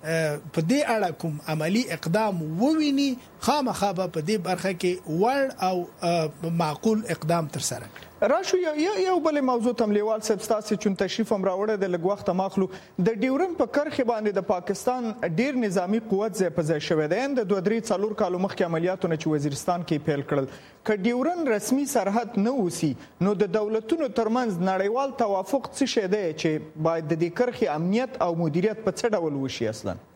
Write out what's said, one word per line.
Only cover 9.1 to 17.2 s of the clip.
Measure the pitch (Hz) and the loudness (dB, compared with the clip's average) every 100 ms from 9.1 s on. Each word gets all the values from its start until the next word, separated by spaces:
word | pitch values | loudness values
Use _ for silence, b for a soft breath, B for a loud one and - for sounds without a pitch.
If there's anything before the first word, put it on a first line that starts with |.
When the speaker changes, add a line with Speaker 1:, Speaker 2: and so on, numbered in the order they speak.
| 359 | 2
Speaker 2:
بلې | 311 294 | 2 2
موضوع | 262 240 226 | 2 2 0
ته | 247 214 | 2 2
هم | |
لیوال | 208 214 220 | 2 2 -2
صاحب، | 214 208 | 0 -2
ستاسې | - 214 208 208 | 2 -2 0 0
چون | 208 190 | 0 0
تشریف | 185 - 220 | -2 0 0
هم | 208 190 | 2 2
راوړی | 185 214 208 | 0 0 0
دی، | 190 | 0
لږ | 180 175 | 0 0
وخت | 202 - | 0 0
هم | 180 | 0
اخلو. | 190 202 185 B B - | 0 0 -2 B B 0
د | 185 | 0
ډیورنډ | 226 262 269 370 330 | 2 0 2 0 0
په | 247 | 0
کرښې | 285 302 - | 0 0 0
باندې | 240 226 214 | 0 0 0
د | 196 | 0
پاکستان | 185 185 180 190 - 254 233 214 | 0 -2 -2 -2 0 -2 -4 -4
ډیر | - 160 262 262 | -2 0 0 0
نظامي | 214 185 180 220 | 0 0 0 -2
قوت | 226 190 220 185 | 0 0 0 0
ځای | 180 | 0
په | 160 | 0
ځای | 156 156 | 0 0
شوی | - 160 151 | 2 0 2
دی. | 185 | 0